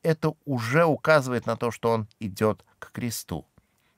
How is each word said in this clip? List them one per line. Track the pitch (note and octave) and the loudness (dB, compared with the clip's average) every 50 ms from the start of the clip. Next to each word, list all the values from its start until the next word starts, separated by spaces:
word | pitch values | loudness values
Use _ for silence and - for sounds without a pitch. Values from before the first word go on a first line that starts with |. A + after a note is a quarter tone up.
это | - E3 D#3+ D#3 - D#3 D#3 - _ | -2 -2 0 0 0 -2 -4 -4 _
уже | D3 C3+ A#2+ A2+ A2+ C3 D#3+ E3+ | -4 -4 -2 -2 0 2 4 4
указывает | E3 C#3+ - - D3+ D#3+ D3 B2+ C3 B2 A#2 - | 4 2 2 4 4 4 4 4 2 -2 -4 -2
на | B2+ A2+ | -4 -4
то, | - B2 A#2 | -2 -4 -4
что | - - - A#2 | -4 -2 0 0
он | A2+ A2 G#2+ - _ _ | 0 0 -2 -6 _ _
идёт | A2+ G2 F#2+ - A2 G#2+ G2+ - _ _ _ _ | -10 -10 -2 0 2 2 2 0 _ _ _ _
к | - - | -20 -14
кресту. | - - B2 A#2 A2 - - - F2 D2+ - _ _ _ _ _ _ _ _ _ _ | -10 -8 -6 -6 -6 -8 -10 -10 -10 -10 -10 _ _ _ _ _ _ _ _ _ _